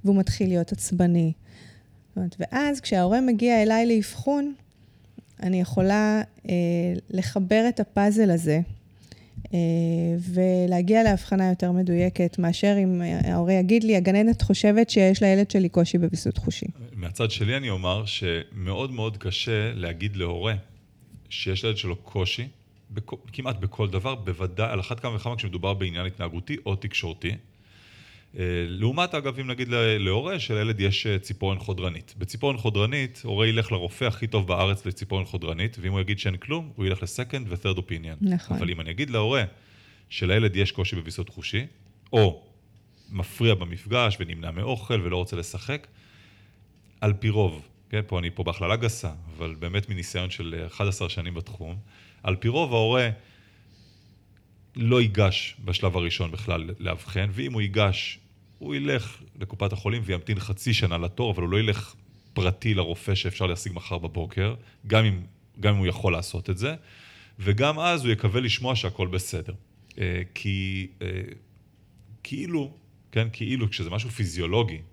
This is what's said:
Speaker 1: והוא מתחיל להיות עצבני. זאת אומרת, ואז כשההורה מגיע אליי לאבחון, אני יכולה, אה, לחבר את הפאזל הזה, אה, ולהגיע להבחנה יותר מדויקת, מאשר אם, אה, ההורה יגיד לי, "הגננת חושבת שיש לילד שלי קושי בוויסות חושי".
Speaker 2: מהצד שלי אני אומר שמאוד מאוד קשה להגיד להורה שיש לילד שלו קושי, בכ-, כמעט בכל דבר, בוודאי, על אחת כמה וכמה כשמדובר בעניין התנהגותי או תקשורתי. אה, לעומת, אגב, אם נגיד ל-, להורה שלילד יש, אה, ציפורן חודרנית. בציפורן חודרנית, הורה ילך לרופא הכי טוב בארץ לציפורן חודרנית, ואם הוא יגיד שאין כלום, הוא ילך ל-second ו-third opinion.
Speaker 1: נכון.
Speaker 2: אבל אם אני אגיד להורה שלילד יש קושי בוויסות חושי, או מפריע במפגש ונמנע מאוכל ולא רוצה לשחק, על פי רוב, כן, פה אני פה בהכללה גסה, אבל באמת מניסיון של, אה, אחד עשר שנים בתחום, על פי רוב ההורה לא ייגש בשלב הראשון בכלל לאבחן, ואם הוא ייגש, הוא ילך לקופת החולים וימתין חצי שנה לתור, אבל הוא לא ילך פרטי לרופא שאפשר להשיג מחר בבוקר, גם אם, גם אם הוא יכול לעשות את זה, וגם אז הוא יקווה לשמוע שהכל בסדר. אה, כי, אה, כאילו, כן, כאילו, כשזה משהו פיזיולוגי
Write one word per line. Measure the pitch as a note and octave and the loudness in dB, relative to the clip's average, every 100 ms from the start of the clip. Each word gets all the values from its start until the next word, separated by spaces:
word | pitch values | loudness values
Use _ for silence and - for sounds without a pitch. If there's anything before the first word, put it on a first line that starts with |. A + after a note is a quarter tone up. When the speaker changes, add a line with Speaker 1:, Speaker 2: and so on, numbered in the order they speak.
Speaker 1:
והוא | G3 G3 | 4 4
מתחיל | F#3 - F#3+ | 4 2 2
להיות | F3 E3 | 2 0
עצבני. | G3+ - F3+ F3 E3+ D#3+ D#3+ - - - - _ - _ | -4 -2 4 6 6 4 0 -10 -20 -20 -20 _ -20 _
זאת | - | -6
אומרת, | F3+ F#3 | -6 -4
ואז | - B3+ D4 C#4 | -4 0 0 -2
כשההורה | - F#3+ F3+ A#3 | 0 2 4 4
מגיע | C4 A3 A#3+ A#3 | 4 2 4 4
אליי | G#3+ A3 A#3 A3+ | 4 4 4 2
לאבחון, | G3+ - - C#4+ C#4+ C#4 - _ - _ - - _ - | 2 -4 0 0 0 -6 -16 _ -20 _ -20 -20 _ -6
אני | F3+ F#3 | 0 2
יכולה, | F3+ - F#3+ G#3 G#3+ G#3+ - - - | 2 2 4 4 4 2 -2 -10 -2
אה, | F3 E3+ E3+ F3 F3 - | 0 2 2 0 -2 -4
לחבר | F#3 F#3 G#3 F#3 G#3+ A#3 | -4 -2 0 4 4 4
את | A#3 | 2
הפאזל | G3+ - G3+ G#3 G#3 | -2 2 4 6 6
הזה, | E3+ E3 D3+ F3 - - - - - - - - | 4 4 2 0 -6 -18 -20 -20 -20 -18 -16 -4
אה, | F3+ E3+ E3 E3 E3 E3+ E3+ | 0 2 2 2 2 2 0
ולהגיע | F3+ F3+ F#3 F3+ F3+ F3+ F3+ A3 | 0 2 4 4 4 2 4 6
להבחנה | A3 F#3+ - F#3+ F#3 | 6 4 2 2 4
יותר | F3+ F3+ | 2 2
מדויקת, | F3+ F3+ E3+ F3+ - F3 - | 2 2 4 2 2 0 2
מאשר | E3+ F3 G3+ G3+ | 0 2 4 4
אם, | F#3+ F3+ | 4 2
אה, | F3 F3 - | 0 0 0
ההורה | F3 E3+ | 2 4
יגיד | F#3+ F3+ A3+ | 4 6 4
לי, | A3 G3+ | 6 4
"הגננת | F3+ G3 A3 A#3 | 6 6 4 4
חושבת | - G3 G#3+ G#3 A#3 | 2 4 6 6 6
שיש | - F#3+ F#3+ | 6 6 6
לילד | G3 F#3+ G3+ | 6 6 4
שלי | G3+ F3+ | 4 4
קושי | F3 F3 F3 | 4 4 4
בוויסות | E3 E3 A#2 G2+ | 2 0 -2 0
חושי". | - - - - A#2+ | -2 -4 -6 -10 -12
Speaker 2:
מהצד | G#2+ F2 F#2+ A2+ | -8 -8 -2 -2
שלי | - G#2+ C3+ | 0 0 0
אני | C3 | -2
אומר | F#2+ F#2 G2 G#2+ | -2 0 0 -2
שמאוד | - F#2+ E2 - G#2 F#2 G2+ C3+ | -2 -2 -2 -4 -6 -4 -2 -4
מאוד | B2 A2 G#2 | -4 -4 -4
קשה | F#2+ F#2 - A2 G#2+ | -4 -4 0 0 0
להגיד | A2+ E2+ E2 G#2 G2 | -2 -6 -4 -4 -2
להורה | F2 E2+ G#2 G#2 - - _ _ - - - | -4 -2 -2 -2 -6 -20 _ _ -20 -20 -14
שיש | - - F#2+ | -6 -4 -2
לילד | A2+ G#2 | -2 -2
שלו | F#2+ - | -4 -6
קושי, | - G2+ F#2 - C3 - _ _ _ | -4 -2 -2 -2 -8 -14 _ _ _
בכ-, | G#2+ - - - | -12 -10 -12 -12
כמעט | - C3 G#2 | -8 -6 -2
בכל | G2 - G#2 | -4 -2 -2
דבר, | F#2 A2+ B2+ | 0 -4 -6
בוודאי, | F#2+ F2 F#2 F2+ A2+ | -6 -4 -4 -2 -2
על | G#2+ | -2
אחת | F#2+ A2 | -4 -6
כמה | B2+ A2 | -4 -4
וכמה | A#2+ A#2 | -4 -4
כשמדובר | G#2 F2+ F#2+ | -6 -4 -2
בעניין | G2 F#2 E2+ F#2 | 0 -2 -4 -6
התנהגותי | F#2+ F2 E2+ F2 D3+ G#2+ | -6 -6 -6 -8 -8 -4
או | G2 | -4
תקשורתי. | G2+ - F2 D#2+ E2+ G#2 - _ _ - - - - - _ F#2 | -2 -6 -6 -6 -6 -6 -10 _ _ -20 -20 -20 -20 -20 _ -6
אה, | F2+ F2 F2 | -4 -2 -4
לעומת, | F#2 A2 C3+ F3 D#3 | 0 0 0 -2 -2
אגב, | C#3 B2+ | -6 -6
אם | C3 | -8
נגיד | B2 B2 | -4 0
ל-, | A#2+ A2+ G#2+ | 2 4 2
להורה | F#2+ G2+ D#3 F#3+ | 2 0 -2 -6
שלילד | G#2+ G#2+ G#2+ G#2+ | -2 -2 0 2
יש, | G2 G2 A2 | 2 2 0
אה, | G2 | -2
ציפורן | - F#2+ F#2+ F#2+ | -2 -4 -2 -2
חודרנית. | - F#2 F2+ D#2+ - - | -4 -4 -4 -8 -14 -12
בציפורן | G2+ A2+ C#3 C3 | -10 -2 -2 0
חודרנית, | A2 G2+ G#2+ C#3+ C3 B2+ | -2 2 0 0 -4 -8
הורה | A#2 G2+ A2+ | -6 2 2
ילך | A2+ A2 | 2 0
לרופא | G2 F2 - B2 | -2 -4 -2 -2
הכי | G#2+ A2+ | -2 0
טוב | A2 F#2 | 0 2
בארץ | F2+ F#2+ G2 F#2+ | 2 2 0 -4
לציפורן | F#2 F#2+ G2 F#2 | -8 -4 -4 -4
חודרנית, | F2 D#2+ E2 G#2+ A#2 | -6 -6 -4 -4 -4
ואם | F2+ | -2
הוא | G2 | -2
יגיד | F#2 G2+ | 0 -2
שאין | G2+ F#2 | -2 -6
כלום, | - D#3+ D#3+ A2 | -6 -6 -6 -4
הוא | F#2+ | -2
ילך | F#2 | -2
ל-second | F2+ - A#2+ C3+ A2+ | -4 -8 -6 -6 -6
ו-third | F2 G2+ F#2+ | -4 -2 -2
opinion. | - E2+ E2 D#2 | -4 -8 -8 -2
Speaker 1:
נכון. | G3+ F3+ - - | 0 0 -2 -4
Speaker 2:
אבל | E2+ | -2
אם | E2 | -4
אני | D#2+ | -6
אגיד | F#2+ C#3+ | -6 -2
להורה | A#2 G#2+ C3+ F#2+ - _ - - _ _ | 0 2 2 0 -6 _ -20 -20 _ _
שלילד | - F2+ G#2 A2 F2+ | -4 2 4 2 2
יש | F#2+ | 0
קושי | - F#2 F2+ | 0 -4 -4
בוויסות | D#2+ - E2+ | -8 -10 -10
חושי, | - - G#2 C#3+ _ - _ - | -10 -6 -6 -6 _ -20 _ 0
או | A#2+ G2+ D#2+ - _ _ - _ _ - | 6 6 4 -16 _ _ -20 _ _ -12
מפריע | G2 F2+ - A#2 G2 | -8 -8 0 2 2
במפגש | E2+ F2+ - B2 A#2 G2 | 0 -10 -4 0 0 0
ונמנע | E2 E2 E2 | -6 -8 -8
מאוכל | E2 A2+ A#2+ - A#2 | -6 -4 -4 -2 -2
ולא | F2 F2+ | 0 -2
רוצה | F2+ F2 | -2 -6
לשחק, | E2+ G2+ - D3 - - - - - - - _ _ _ _ _ | -8 -10 -8 -10 -10 -20 -20 -20 -20 -20 -20 _ _ _ _ _
על | G#2+ | 0
פי | G2 A2 | 2 2
רוב, | G#2 F#2+ D#2 C#2+ _ _ | 2 2 0 -16 _ _
כן, | G#2+ G2+ | -6 -2
פה | F#2 | -4
אני | E2+ | -4
פה | - | -4
בהכללה | E2+ E2 F2 A2+ | -6 -2 -2 0
גסה, | A#2 - F2 D#2+ E2 D#2+ | 0 -4 -8 -10 -16 -10
אבל | E2 D#2 | -10 -8
באמת | E2+ G2 G2+ | -4 -4 -4
מניסיון | F#2 F2 F#2 F2+ | -6 -6 -6 -6
של, | - E2+ E2 | -6 -8 -8
אה, | E2 | -10
אחד | - G2+ | -2 -2
עשר | F#2+ F2 | -2 -4
שנים | - E2+ | -4 -6
בתחום, | E2+ E2 - D#2+ F#2+ - - - - | -8 -10 -12 -12 -12 -14 -20 -20 -10
על | - F#2 | -4 0
פי | A2+ | 0
רוב | C3 D#3 | 0 2
ההורה | A#2+ A2 B2+ A#2+ G#2 - - - _ _ - - _ _ _ _ _ _ _ _ B2 | 2 4 4 2 -2 -10 -20 -20 _ _ -20 -20 _ _ _ _ _ _ _ _ -2
לא | A#2 B2+ | 4 4
ייגש | A#2 G2+ G2 F#2 - - G2 | 4 4 4 2 -6 -10 -6
בשלב | F2 G2 F2+ | 0 0 0
הראשון | F2 - F2 | -2 -2 -4
בכלל | E2 - E2+ D#2+ G#2 | -6 -4 -4 -4 -8
לאבחן, | E2+ E2 - F#2+ G2+ | -6 -6 -6 -2 -2
ואם | G2+ C3+ | -2 -4
הוא | A#2 | -2
ייגש, | G#2 G#2 G2+ F#2 - - _ _ _ - | 0 4 4 2 -4 -10 _ _ _ -16
הוא | - C#2 | -8 -4
ילך | - C3+ - - - - | 0 -2 -2 -14 -20 -12
לקופת | G2+ - G2+ | -12 -4 -2
החולים | G2 G#2 A#2 G#2 | -2 -2 -2 -2
וימתין | F2+ E2 G#2 | -4 -2 -4
חצי | - G2 - | -2 -4 0
שנה | A2+ G#2+ E2+ | 2 2 0
לתור, | E2+ - A#2+ | -4 -2 -2
אבל | F#2 | 0
הוא | F2 | 0
לא | G2 | 0
ילך | A2 G#2 G#2 - - - _ | 2 -2 -4 -18 -20 -20 _
פרטי | - F#2 F#2 A2+ | 0 0 0 0
לרופא | G2 E2 E2+ - F#2+ | 0 0 -4 -2 -2
שאפשר | - - F#2 | -2 -2 -2
להשיג | F2 G2 E2+ | -2 -6 -10
מחר | - F2 | -8 -8
בבוקר, | E2 D#2+ D#2+ - G2 A#2 - _ G#2 | -6 -6 -6 -2 -2 -2 -14 _ 2
גם | A2 A2 | 4 4
אם, | F#2 F2+ - _ - | 0 -6 -18 _ -2
גם | G#2 | 2
אם | G#2 | 4
הוא | F#2 | 2
יכול | G2 G#2 | 2 0
לעשות | E2 F#2 F#2 F2+ | 0 -2 -8 -4
את | F#2 | -4
זה, | B2 D#3+ - - - - - - | -4 -6 -14 -20 -20 -20 -20 -6
וגם | G2 G#2 C#3 D3+ | 0 2 2 2
אז | F3 E3+ B2 | 0 2 2
הוא | |
יקווה | G#2+ A2 A2+ | 2 2 2
לשמוע | B2 - B2+ A#2+ | 0 0 0 -2
שהכל | F2+ - F#2 | -2 -2 -2
בסדר. | F#2 - F2 - F#2 - _ _ - | -2 -4 -8 -8 -12 -16 _ _ -6
אה, | F2+ F2+ F#2 | -4 -4 -6
כי, | - G#2 G2 F#2+ F#2+ F#2+ - | -8 -4 -2 -2 -4 -8 -10
אה, | F#2 F#2 - - _ _ _ _ _ _ - - | -8 -8 -8 -14 _ _ _ _ _ _ -20 -20
כאילו, | - C3+ E3+ E3 C#3 - _ _ _ | -12 -10 -4 -4 -4 -10 _ _ _
כן, | A2 A2+ | -2 -2
כאילו, | - A2 B2+ G#2+ | -4 -4 -2 -2
כשזה | - E2 | -2 -6
משהו | G2+ A#2 | -4 -6
פיזיולוגי | A2 G#2 F2+ E2+ G#2+ A2 D#2+ D#2+ | -4 -4 -2 0 0 0 -4 -14